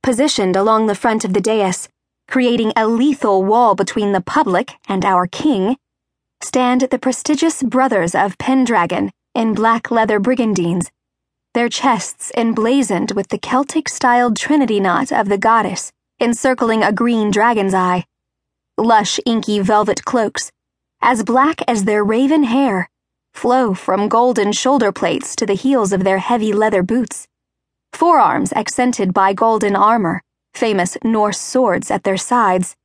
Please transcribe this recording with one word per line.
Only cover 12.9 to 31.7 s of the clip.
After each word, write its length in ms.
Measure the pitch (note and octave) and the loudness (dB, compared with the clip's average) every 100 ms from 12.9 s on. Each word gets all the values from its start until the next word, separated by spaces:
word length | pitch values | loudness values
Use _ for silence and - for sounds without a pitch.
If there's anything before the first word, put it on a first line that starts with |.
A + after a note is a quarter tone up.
| F3+ - | -2 -2
with 160 | G3 G3 | -6 -6
the 100 | G#3 | -8
Celtic-styled 1000 | - B3+ C#4 D#4+ - - B3+ A#3+ B3 G#3 | -2 -2 -2 -4 -6 -2 2 2 2 -2
trinity 440 | - D4+ B3 G3+ | 0 0 2 0
knot 320 | F#3+ F3 C4+ | 0 0 0
of 160 | - G#3 | -2 0
the 100 | G3+ | 0
goddess, 540 | A3 A3+ G#3+ F3+ - _ _ _ | 2 2 0 -6 -12 _ _ _
encircling 640 | A#3 A3+ C4+ B3+ A#3 A3+ | -2 0 0 0 0 2
a 80 | G3+ | 0
green 400 | G#3 A#3+ A3+ G#3 | 0 0 0 0
dragon's 440 | G3+ A3+ A3 G3 | 2 2 2 0
eye. 320 | F#3+ F#3 F3+ - _ _ _ _ _ _ - | 0 0 -2 -4 _ _ _ _ _ _ -2
Lush, 440 | A3+ A3+ G3+ - | 2 2 2 -4
inky 360 | - A3+ - G#3 | -2 -2 0 0
velvet 440 | F#3+ G#3+ G#3+ - | 2 2 2 -2
cloaks, 460 | - B3 G#3 - - _ _ _ _ _ | -2 -2 -2 -4 -12 _ _ _ _ _
as 220 | - A#3 | 0 0
black 400 | G#3+ B3 C#4+ E4 - | 0 2 2 0 -2
as 160 | A#3 | -2
their 180 | G3 G#3 | 0 0
raven 400 | G#3 G#3+ C4+ D#4 | 0 0 2 2
hair, 480 | C4 B3 C#4 F#3+ - _ _ _ _ | 2 2 0 -2 -6 _ _ _ _
flow 400 | - - B3+ A#3+ | -6 0 2 2
from 360 | F#3 - F#3+ G#3 | -2 -2 -2 2
golden 420 | A3+ B3 A3 D4+ | 2 2 2 0
shoulder 400 | D#4 C4 C#4 G#3+ | 0 0 2 0
plates 460 | F#3+ F3+ D#3+ - - | 0 -2 -2 -6 -6
to 100 | G3+ | -2
the 80 | |
heels 380 | G3 C4 C4+ G3 | -2 0 0 0
of 100 | G3 | 0
their 160 | F#3+ F#3+ | 0 0
heavy 340 | - A#3+ G#3+ | 0 -2 0
leather 300 | G3+ G#3+ G3+ | 0 2 0
boots, 460 | F#3 A#3+ A3+ - - _ _ _ _ _ _ | 0 -2 -4 -10 -18 _ _ _ _ _ _
forearms 600 | - E4+ D#4 F#3 - F#3 | 0 2 4 4 2 -2
accented 600 | - A3+ - B3 A#3+ F#3+ | -4 -4 -2 -2 0 0
by 180 | F#3+ F#3+ | 2 0
golden 440 | G3 A3+ A3 G#3 G3 | 2 0 2 0 2
armor, 460 | G#3 A#3 F3 F3+ _ _ _ | 2 2 0 -4 _ _ _
famous 440 | - A3+ G3+ F3+ - | -4 -2 0 -2 -4
Norse 360 | A3 A3 G#3 - | -2 0 0 -2
swords 480 | - B3+ A#3+ | -4 0 0